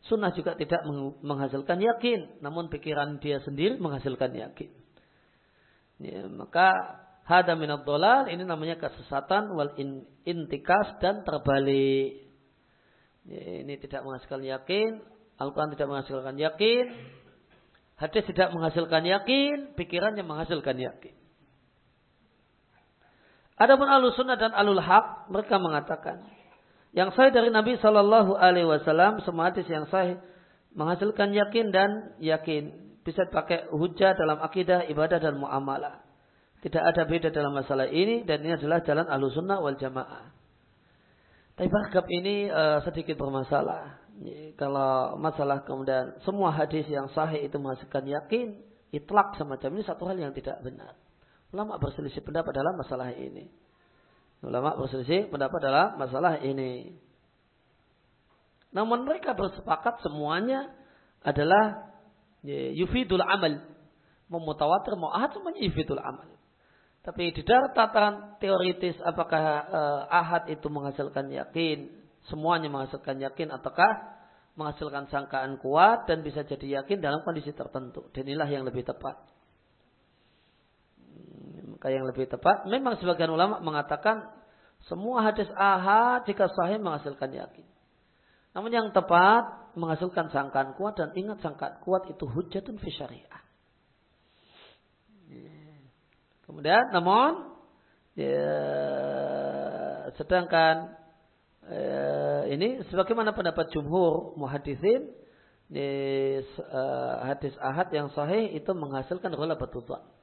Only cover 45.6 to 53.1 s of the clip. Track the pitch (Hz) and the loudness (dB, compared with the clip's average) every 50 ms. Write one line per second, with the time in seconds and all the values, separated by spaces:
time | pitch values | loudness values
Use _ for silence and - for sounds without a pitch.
45.6 | 139 - 135 135 135 135 131 131 127 - - - - - 190 202 196 175 151 156 | -4 -8 -8 -6 -2 0 0 0 0 -2 -8 -8 -6 -6 -2 0 0 0 2 0
46.6 | 151 147 160 156 147 151 151 139 135 135 - - 156 160 156 151 143 139 - 143 | -2 0 0 -4 -4 -2 -4 -4 -4 -4 -2 -2 -2 -2 -2 -4 -6 -4 -6 -6
47.6 | 143 135 131 127 - - - 143 131 135 143 147 147 - 220 240 247 226 208 - | -6 -6 -6 -8 -10 -6 -6 -6 -4 -2 -4 -6 -4 -2 -2 -2 -2 -4 -10 -14
48.6 | - - _ _ _ _ - 214 - - 196 208 196 202 - - 156 143 135 131 | -20 -20 _ _ _ _ -10 -10 -8 0 2 2 2 2 0 -8 -8 -8 -8 -6
49.6 | - 135 151 202 208 - 175 - 175 180 190 185 165 139 135 139 - 139 - - | -6 -6 -6 -6 -6 -6 -6 -6 -6 -6 -6 -6 -6 -6 -8 -8 -8 -10 -10 -10
50.6 | - 127 - - - - - _ _ _ _ _ _ _ _ _ _ _ - 185 | -12 -14 -14 -14 -20 -20 -20 _ _ _ _ _ _ _ _ _ _ _ -6 -6
51.6 | 214 214 220 - 143 139 131 - 151 139 - - - - 147 165 160 - - 135 | -6 -6 -4 -4 -4 -4 -4 -6 -10 -8 -8 -10 -10 -6 -4 -4 -4 -2 -2 0
52.6 | 139 165 185 180 131 - 139 127 127 127 | 0 0 0 -2 -6 -6 -6 -6 -6 -8